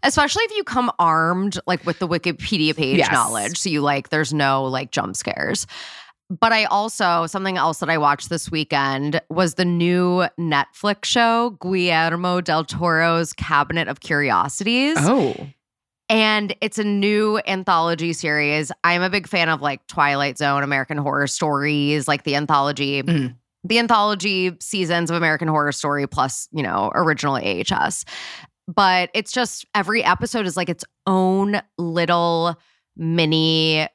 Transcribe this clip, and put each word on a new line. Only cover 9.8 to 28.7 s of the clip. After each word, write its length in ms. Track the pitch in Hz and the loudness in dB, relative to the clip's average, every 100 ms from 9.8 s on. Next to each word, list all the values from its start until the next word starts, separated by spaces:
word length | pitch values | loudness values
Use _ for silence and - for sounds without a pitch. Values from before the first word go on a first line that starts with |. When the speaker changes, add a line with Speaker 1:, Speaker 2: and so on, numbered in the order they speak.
| 170 180 180 180 180 - | 2 2 2 2 0 -2
Speaker 1:
Netflix 640 | 170 143 139 - 208 202 | 0 0 0 -2 -2 -2
show, 540 | - 247 233 226 240 196 | 0 2 4 2 0 -4
Guillermo 800 | 180 190 180 165 165 170 180 180 | -4 0 2 2 2 0 0 0
del 240 | 175 160 | 0 -2
Toro's 680 | 160 - 170 160 165 165 160 | -2 -2 0 2 2 2 -2
Cabinet 520 | - - 147 143 165 151 | -6 0 0 2 -2 -2
of 140 | 139 | -6
Curiosities. 960 | - 147 139 95 113 - 202 240 277 320 | -2 0 2 2 0 -2 0 2 2 2
Speaker 2:
Oh. 380 | 151 262 139 - 143 - _ _ _ _ _ | 2 4 2 -2 -12 -18 _ _ _ _ _
Speaker 1:
And 480 | 220 214 214 202 - | 2 4 2 -2 -4
it's 160 | 214 - | -6 -2
a 60 | |
new 540 | 208 202 202 208 214 214 - | 0 2 2 2 2 0 -2
anthology 680 | 190 190 170 165 165 170 | -4 2 2 2 0 -2
series. 580 | 160 156 151 147 151 139 - | -4 -2 0 2 0 -4 -2
I'm 200 | 170 175 | 0 2
a 80 | 180 | 0
big 160 | 196 170 | -2 -2
fan 220 | 190 165 | 0 2
of, 100 | 156 | 2
like, 260 | 147 135 - | -2 -4 -8
Twilight 500 | - 147 139 143 127 | 0 2 2 -2 0
Zone, 240 | 143 143 | 0 0
American 340 | 139 139 135 147 | 0 -2 -2 -4
Horror 300 | 143 143 139 | -2 0 -2
Stories, 840 | - 156 143 147 147 143 151 139 | -2 -2 0 0 0 0 0 0
like, 140 | 143 | -2
the 140 | - 143 | 0 -2
anthology, 680 | 147 147 143 139 139 139 | 2 2 2 -2 -4 -2
Speaker 2:
Mm. 320 | 135 165 131 123 _ _ | 0 0 0 -8 _ _
Speaker 1:
the 140 | 180 226 | -2 0
anthology 800 | 233 226 208 208 196 190 185 170 | 4 2 2 0 -2 0 -2 -4
seasons 520 | - 202 175 175 165 | -8 -4 0 0 0
of 80 | 170 | 0
American 300 | 165 156 160 | 0 0 0
Horror 240 | 156 147 | 0 0
Story 340 | 139 151 143 139 | -2 -4 -2 -4
plus, 420 | - 135 - - | -2 -2 -2 -8
you 120 | 160 | -6
know, 280 | 120 90 101 | -2 -2 0
original 420 | - 165 151 147 135 | 0 0 0 -2 -2
A 60 | |
H 300 | 98 90 - | -2 -4 -2
S. 340 | - - - - - - - - _ - | -2 -2 -4 -10 -14 -14 -16 -20 _ -6